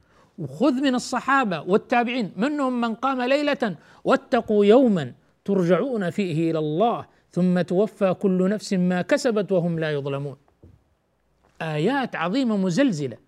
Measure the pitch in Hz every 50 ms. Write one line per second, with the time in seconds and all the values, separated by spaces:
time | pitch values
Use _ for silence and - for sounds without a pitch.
0 | _ _ _ _ _ _ _ - 165 127 - - 226 302 269 247 285 277 247 247
1 | - - - 233 - - 269 277 269 208 175 156 143 - 180 220 220 - 269 240
2 | 240 226 247 262 226 170 - 180 208 285 302 294 277 254 254 240 233 233 220 -
3 | - 262 269 254 247 247 269 294 294 294 285 - 254 214 170 - - - - -
4 | - 175 247 262 - - - 233 220 - 214 208 208 202 208 262 285 240 202 175
5 | 143 120 - _ _ _ _ _ _ - 202 196 180 165 180 165 214 285 254 220
6 | 196 170 160 - 208 180 151 156 170 165 160 160 156 151 151 160 214 240 214 156
7 | 135 - _ _ _ _ - 175 175 180 180 180 175 - 180 180 214 214 - -
8 | 208 190 175 - - 202 185 185 185 190 208 208 - - 208 185 180 180 180 180
9 | 175 - 302 277 - 262 226 214 202 - 196 180 165 175 170 160 160 156 151 143
10 | 139 143 139 139 139 143 127 - _ _ _ _ _ - _ _ _ _ _ _
11 | _ _ _ _ _ _ _ _ _ _ _ - 170 160 156 151 151 202 269 285
12 | 254 - - 151 160 175 190 277 269 233 214 202 190 190 170 190 285 277 196 147
13 | 147 127 110 - _